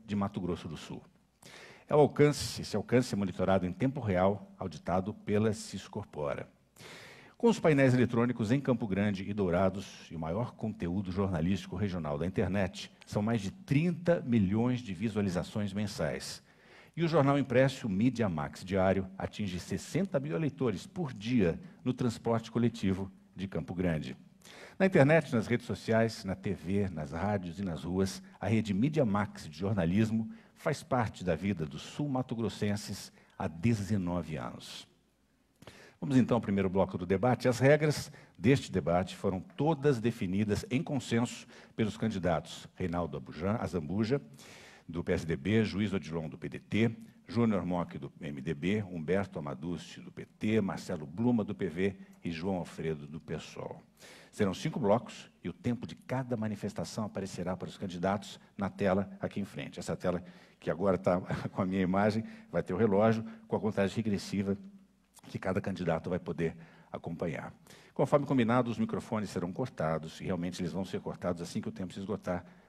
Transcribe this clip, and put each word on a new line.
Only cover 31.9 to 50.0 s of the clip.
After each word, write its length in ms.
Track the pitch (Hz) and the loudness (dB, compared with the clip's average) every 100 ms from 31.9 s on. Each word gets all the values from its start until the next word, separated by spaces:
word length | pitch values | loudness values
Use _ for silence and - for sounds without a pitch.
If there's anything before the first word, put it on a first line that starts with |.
| - 147 127 123 113 113 - 104 101 - 104 - - - - | -6 -2 -2 -4 -4 -4 -2 -2 -2 -4 -12 -14 -20 -18 -8
há 80 | 98 | -8
dezenove 920 | 82 104 113 95 107 87 87 78 76 | 0 2 2 2 0 0 -2 -4 -6
anos. 500 | 60 - - - - _ _ _ _ _ _ _ - - - - | -8 -10 -14 -16 -18 _ _ _ _ _ _ _ -20 -20 -20 -8
Vamos 160 | 160 131 | 2 6
então 200 | 110 123 | 6 4
ao 40 | |
primeiro 280 | 110 101 95 | 2 2 4
bloco 300 | 95 90 90 | 4 2 0
do 80 | 90 | 0
debate. 420 | 95 120 120 127 | 2 4 4 2
As 100 | 117 | 4
regras 520 | 131 151 151 143 - - - - | 6 6 4 0 -6 -14 -20 0
deste 360 | 107 135 - | 4 4 2
debate 440 | 92 78 85 92 - | -2 2 2 2 -2
foram 240 | 101 92 | -2 -2
todas 600 | 82 - 147 147 139 123 | -4 -2 0 2 2 2
definidas 640 | 113 - 95 95 104 101 - | 0 -2 -2 0 2 0 0
em 120 | 123 | -2
consenso 640 | 170 139 - 117 120 - - - - - | -2 -4 0 0 0 -4 -16 -20 -8 -2
pelos 200 | 110 - | -2 0
candidatos 720 | 113 98 87 80 - - - | -2 0 0 0 -2 -12 -14
Reinaldo 420 | - 92 85 85 71 | -6 -4 -2 -4 -6
Abujan-, 420 | 65 71 90 117 | -10 -4 -2 -2
Azambuja, 600 | 98 87 73 95 113 139 - - - - - - - | -2 -4 -2 0 0 0 -4 -20 -20 -20 -20 -20 -10
do 160 | 82 | -6
P 80 | 87 | 0
S 140 | 87 80 | 0 0
D 100 | 80 | -2
B, 260 | 76 110 | 2 2
Juiz 300 | 104 87 104 | 2 0 -2
Odilon, 360 | 95 76 82 80 | -2 -4 -6 -6
do 100 | - | -8
P 100 | 85 | -10
D 100 | 71 | -12
T, 380 | - 101 117 113 - - - | -4 2 2 0 -12 -20 -6
Júnior 360 | 95 117 101 85 | 0 2 2 0
Mock, 320 | 90 82 76 | -2 -4 -8
do 120 | 69 - | -12 -12
M 200 | 76 71 | -10 -8
D 140 | 67 | -6
B, 280 | 71 82 107 | -4 -2 -2
Humberto 560 | 98 90 76 92 95 90 | -2 -6 -2 -2 -2 -6
Amaduci, 640 | 73 65 80 82 - - | -8 -8 -6 -8 -10 -16